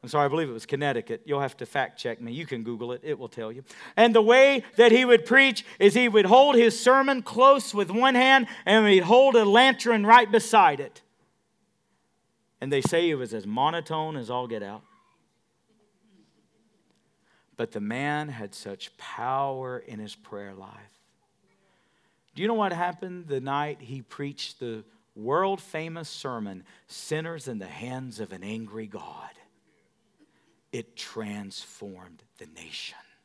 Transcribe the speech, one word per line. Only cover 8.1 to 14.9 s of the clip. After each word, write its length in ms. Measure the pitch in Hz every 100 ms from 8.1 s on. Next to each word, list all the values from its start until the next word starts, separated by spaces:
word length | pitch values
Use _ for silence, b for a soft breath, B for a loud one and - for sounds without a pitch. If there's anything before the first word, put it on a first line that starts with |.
| 247
hand 320 | 262 269 233 B -
and 200 | 214 208
he'd 140 | 190
hold 340 | 175 240 269 240
a 80 | 208
lantern 600 | 214 262 254 233 226 202
right 240 | 240 220
beside 520 | 214 220 220 175 139
it. 200 | 139 - _ _ _ _ _ _ _ _ _ _ _ _ _ _ _ _
And 100 | 135
they 100 | 143
say 220 | 131 165
he 120 | 170 147
was 180 | 120
as 140 | 110 101
monotone 680 | 113 143 170 156 160 156 151
as 120 | 113
all 180 | 123 123
get 140 | 113
out. 220 | 101 107 _